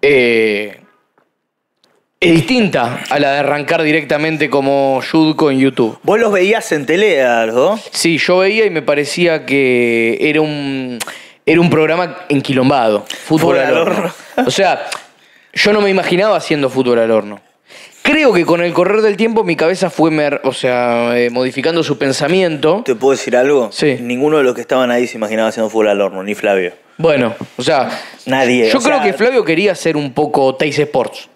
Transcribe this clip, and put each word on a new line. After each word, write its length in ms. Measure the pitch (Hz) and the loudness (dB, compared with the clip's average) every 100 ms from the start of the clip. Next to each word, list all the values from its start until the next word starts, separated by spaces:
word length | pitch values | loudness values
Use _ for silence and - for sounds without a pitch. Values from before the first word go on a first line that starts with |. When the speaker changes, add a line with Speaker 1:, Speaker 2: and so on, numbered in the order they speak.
Speaker 1:
eh, 760 | 143 143 120 117 110 104 104 95 - _ _ _ _ _ _ _ _ _ _ _ _ _ | 4 2 2 2 0 -2 -6 -14 -20 _ _ _ _ _ _ _ _ _ _ _ _ _
es 120 | 175 | 2
distinta 680 | 165 160 254 208 143 - 127 - | 2 2 2 2 0 -2 -4 -4
a 80 | 147 | -2
la 120 | 143 | 0
de 60 | 139 | 0
arrancar 440 | 139 147 139 165 | 0 -2 -2 0
directamente 680 | 156 156 143 151 156 156 156 | 2 0 0 -2 -2 -2 0
como 500 | 143 135 139 139 131 | 0 0 2 2 0
Yudko 480 | 123 160 156 156 156 | 0 2 2 2 2
en 80 | 135 | 4
YouTube. 380 | 135 131 117 - | 2 2 -2 -2
Speaker 2:
¿Vos 160 | - 208 | -2 2
los 140 | 226 | 2
veías 380 | 196 185 220 214 | 2 2 0 -2
en 120 | 160 | -4
tele 380 | 135 165 214 151 | -2 0 2 2
a 240 | 127 120 113 | 2 2 0
los 80 | |
dos? 260 | 117 147 220 - | 2 0 0 -6
Speaker 1:
Sí, 260 | - 170 160 | -4 0 0
yo 200 | - 180 | 0 2
veía 280 | 190 214 214 | 2 2 0
y 40 | |
me 120 | 165 | 0
parecía 640 | 131 147 143 - 175 160 127 | -2 -2 -2 0 0 0 -2
que 720 | 135 131 123 120 117 113 117 | 0 2 2 2 0 0 0
era 200 | 147 151 | 0 0
un, 580 | 156 147 139 135 127 123 - - - - - | -2 -4 -6 -6 -8 -10 -12 -14 -20 -10 0
era 140 | 160 | 2
un 100 | 170 | 4
programa 540 | 160 156 165 175 - - | 2 2 0 -2 -6 -4
enquilombado. 760 | 143 127 131 127 143 117 104 - - | -4 0 0 2 2 2 0 -4 -14
Fútbol 160 | - 160 | -2 0
Speaker 2:
Fútbol 180 | 165 175 | 2 2
Speaker 1:
al 80 | - | 2
Speaker 2:
al 80 | - | 0
Speaker 1:
horno. 200 | 165 190 | 0 -2
Speaker 2:
horno. 480 | 175 - - - 254 | -4 -8 -10 -4 -2
Speaker 1:
O 40 | |
sea, 340 | - 196 139 - - - _ _ _ _ | 0 0 0 -4 -12 -16 _ _ _ _
yo 200 | - - | -2 0
no 80 | 214 | 2
me 100 | 202 | 2
imaginaba 460 | 190 - 175 208 185 | 0 0 0 2 0
haciendo 320 | - 156 135 | 0 -2 0
fútbol 300 | 131 127 120 | 0 2 2
al 140 | 113 | 4
horno. 280 | 110 101 101 _ _ _ - - - | 2 0 -12 _ _ _ -20 -20 -8
Creo 300 | - 302 294 | -2 2 4
que 120 | 185 | 2
con 180 | 156 170 | 2 0
el 100 | 175 | 0
correr 280 | 160 180 208 | 0 2 2
del 140 | 214 202 | 2 2
tiempo 280 | 226 220 | 0 0
mi 100 | 190 | -2
cabeza 340 | 165 160 185 185 | 0 0 0 -2
fue 200 | - 160 | 0 0
mer-, 300 | 156 147 143 | 2 0 -2
o 100 | 131 | -4
sea, 600 | 123 135 123 120 117 120 120 | -2 -2 0 0 0 0 0
eh, 140 | 120 | 0
modificando 540 | 120 127 131 160 165 | 0 -4 -2 -2 -2
su 140 | 143 143 | -2 -2
pensamiento. 840 | 143 131 147 185 185 151 151 190 | -2 -2 0 2 0 0 0 0
Speaker 2:
¿Te 100 | 233 120 | -2 0
puedo 160 | 131 | 2
decir 240 | 135 - 120 | 0 0 0
algo? 340 | 131 143 113 | 2 2 0
Speaker 1:
Sí. 280 | - 151 127 | -2 -2 -2
Speaker 2:
Ninguno 380 | 123 123 147 156 | -4 -2 0 2
de 60 | |
los 100 | 131 | 0
que 80 | 120 | -2
estaban 280 | 117 131 127 | -2 -2 0
ahí 160 | 120 123 | 0 -2
se 120 | 117 | -4
imaginaba 320 | 107 110 110 | -4 -2 -2
haciendo 180 | 110 110 | -2 -4
fútbol 180 | 110 107 | 0 0
al 120 | 101 | 2
horno, 220 | 98 95 | 0 -4
ni 100 | 95 | -8
Flavio. 380 | 104 107 98 90 - _ _ | -4 0 0 -2 -8 _ _
Speaker 1:
Bueno, 400 | 160 147 120 - - - | 0 2 0 -4 -14 -8
o 60 | |
sea, 280 | 123 151 - - - - - | -2 0 0 -6 -14 -18 -4
Speaker 2:
Nadie, 440 | 131 123 123 113 | 0 2 2 2
Speaker 1:
yo 80 | 269 | 2
Speaker 2:
o 40 | |
Speaker 1:
creo 140 | 247 285 | 0 0
Speaker 2:
sea, 80 | |
Speaker 1:
que 80 | 214 | 0
Flavio 320 | - 226 262 | 0 0 0
quería 260 | 202 165 202 | 0 0 0
hacer 240 | 175 165 151 | 0 -2 -2
un 180 | 147 | -4
poco 420 | 123 151 143 135 131 | -2 -2 2 0 0
Teis 220 | 156 143 | -2 0
Sports. 480 | 147 131 107 - - | -2 0 -4 -6 -20